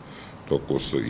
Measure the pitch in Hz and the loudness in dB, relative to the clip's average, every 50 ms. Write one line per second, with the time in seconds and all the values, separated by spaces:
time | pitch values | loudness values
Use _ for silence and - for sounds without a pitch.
0 | - - - - - - - - - - - 69 - - 69 67 - - 69 67 | -12 -14 -14 -14 -14 -14 -14 -8 -2 2 2 2 4 2 2 2 2 2 2 2
1 | 55 | 2